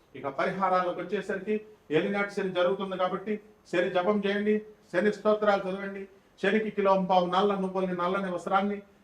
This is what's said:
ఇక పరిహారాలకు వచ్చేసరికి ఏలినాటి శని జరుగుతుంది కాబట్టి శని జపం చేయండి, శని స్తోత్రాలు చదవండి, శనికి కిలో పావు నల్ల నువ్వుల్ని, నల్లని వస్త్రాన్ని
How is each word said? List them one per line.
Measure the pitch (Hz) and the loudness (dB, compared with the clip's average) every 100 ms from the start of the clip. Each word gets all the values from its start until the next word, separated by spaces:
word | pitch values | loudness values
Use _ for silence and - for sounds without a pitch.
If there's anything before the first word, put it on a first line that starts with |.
| _ 127 | _ -10
ఇక | 139 | -8
పరిహారాలకు | 143 185 185 190 185 175 170 | -4 -2 -2 0 2 0 -4
వచ్చేసరికి | 180 202 185 196 190 214 - - - | -4 -6 -4 -6 -4 -4 -4 -18 -2
ఏలినాటి | 151 196 202 202 | 0 0 -2 -4
శని | - 185 | -4 -2
జరుగుతుంది | 180 180 190 190 185 | 0 0 0 -4 -2
కాబట్టి | 185 185 214 208 - - - | -2 -2 -4 -6 -8 -20 -4
శని | 175 185 | -2 0
జపం | 180 180 208 196 | 0 2 2 0
చేయండి, | 202 208 214 - - _ | 0 0 0 -2 -16 _
శని | 180 208 | 0 0
స్తోత్రాలు | 208 214 214 208 202 185 | 2 2 2 4 2 0
చదవండి, | 196 196 196 196 - _ - | -6 -8 -10 -12 -18 _ -4
శనికి | 196 214 214 | 0 2 0
కిలో | 208 196 190 185 | 0 4 4 4
పావు | 185 175 | 2 4
నల్ల | 185 202 190 | 2 2 2
నువ్వుల్ని, | 185 185 190 175 | -2 -2 -2 -2
నల్లని | 175 196 190 | -2 -2 -2
వస్త్రాన్ని | 175 190 190 202 202 - _ | -6 0 0 0 -2 -10 _